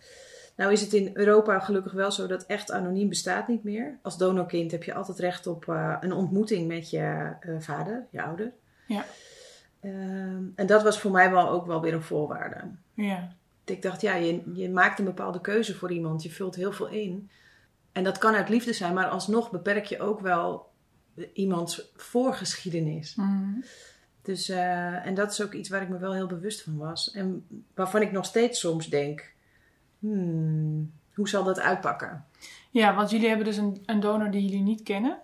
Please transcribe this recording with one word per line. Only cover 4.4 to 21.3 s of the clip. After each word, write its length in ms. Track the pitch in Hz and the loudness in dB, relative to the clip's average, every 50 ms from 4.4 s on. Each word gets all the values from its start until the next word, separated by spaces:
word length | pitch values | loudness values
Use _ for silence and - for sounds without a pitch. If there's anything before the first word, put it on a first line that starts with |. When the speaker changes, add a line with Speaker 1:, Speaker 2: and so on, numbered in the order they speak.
| 175 175 - 170 170 160 | 0 0 0 -2 0 0
Speaker 1:
heb 120 | 175 165 170 | -2 -4 -6
je 100 | - - | -6 -6
altijd 260 | - 196 190 180 - | -6 -6 -8 -6 -2
recht 280 | 180 180 175 - - 180 | -2 -2 -2 -2 -6 -6
op, 220 | 170 165 - - | -6 -6 -4 -4
eh, 280 | 170 160 160 160 160 - | -2 0 0 0 -2 -2
een 120 | - 185 | -2 -2
ontmoeting 560 | 180 - 190 156 185 196 214 214 220 180 165 165 | 0 0 0 2 2 2 2 2 0 0 0 -2
met 220 | 165 170 160 - | -2 -4 -6 -4
je, 440 | - 160 156 151 151 156 156 - 160 - | -2 -2 0 0 -2 -2 -4 -6 -8 -10
eh, 120 | - 170 160 160 | -8 -8 -8 -8
vader, 460 | 156 - 147 151 165 190 220 254 240 - | -6 -6 -6 -4 -4 -4 -6 -8 -8 -10
je 140 | - - - | -8 -8 -6
ouder. 280 | 147 165 175 214 240 - - _ _ _ _ _ - | -6 -6 -6 -6 -8 -8 -12 _ _ _ _ _ -6
Speaker 2:
Ja. 160 | 220 196 - - - - - - - - - - - - - _ _ _ | -4 -4 -4 -8 -12 -20 -20 -20 -20 -20 -20 -20 -20 -20 -20 _ _ _
Speaker 1:
Ehm, 600 | - 196 190 190 190 190 190 190 190 185 185 185 190 185 - | -12 -10 -8 -8 -6 -6 -6 -6 -6 -6 -6 -6 -8 -8 -4
en 100 | - 202 | -2 4
dat 180 | 190 208 214 214 | 6 6 8 8
was 160 | 214 208 - | 6 4 4
voor 120 | - 208 | 2 4
mij 200 | 190 185 185 190 | 6 8 8 8
wel 180 | 185 180 175 - | 8 6 6 4
ook 160 | 160 175 170 | 2 0 0
wel 160 | 170 170 160 | -2 -2 -2
weer 120 | 160 165 165 | 0 0 -2
een 80 | 165 | -2
voorwaarde. 600 | 160 - 170 151 151 143 - - - - - - - - - - - _ _ | -4 -2 -2 -2 -2 -2 -4 -6 -8 -8 -8 -10 -12 -12 -14 -16 -20 _ _
Speaker 2:
Ja. 340 | - 208 202 190 180 175 180 - - _ _ _ _ _ | -4 -2 -2 -2 -4 -6 -10 -14 -18 _ _ _ _ _
Speaker 1:
Ik 160 | - 190 190 | -8 -6 -4
dacht, 200 | - 190 180 - | -4 -4 -2 0
ja, 140 | - 202 190 | 0 0 2
je, 260 | 175 170 165 170 175 175 175 175 | 2 2 2 0 0 -4 -6 -6
je 160 | 185 185 180 | -4 -4 0
maakt 300 | 185 185 185 208 202 - | 4 4 4 4 4 2
een 60 | 202 | -2
bepaalde 360 | 185 185 - - 190 180 180 | -2 -2 -4 -6 -6 -6 -6
keuze 340 | - - 202 220 226 202 185 | -4 0 0 0 0 0 -4
voor 160 | - - 175 | -6 -6 -4
iemand, 320 | 175 170 165 160 160 160 160 | -4 -2 -2 -2 -4 -4 -6
je 60 | 170 | -8
vult 240 | - - 196 185 180 | -8 -8 -8 -6 -6
heel 160 | 180 180 202 | -4 -4 -4
veel 160 | 202 202 - - | -4 -4 -6 -6
in. 420 | - 214 208 190 175 196 202 - - _ _ - - _ _ _ _ _ _ _ | -4 -4 -4 -4 -6 -8 -10 -14 -20 _ _ -20 -20 _ _ _ _ _ _ _
En 120 | _ 190 185 | _ -2 0
dat 140 | 190 185 - | 0 0 4
kan 180 | 226 220 220 | 4 4 4
uit 140 | 208 180 - | 4 4 2
liefde 240 | 214 240 233 - - | 2 2 2 0 -2
zijn, 200 | - 185 175 180 | -2 -2 0 0
maar 140 | 185 185 - | 2 0 0
alsnog 440 | - 185 185 - 208 233 226 - | 0 -2 -2 0 2 2 0 0
beperk 340 | - 170 - 202 202 208 208 | -4 -4 -2 0 0 0 -2
je 140 | - 185 - | -4 -6 -4
ook 200 | - 202 214 208 | -2 -2 -2 -2
wel 500 | 190 185 180 170 175 180 - - - - _ _ _ _ _ _ _ _ _ 160 175 - | 0 2 2 2 2 0 -4 -6 -10 -16 _ _ _ _ _ _ _ _ _ -16 -16 -10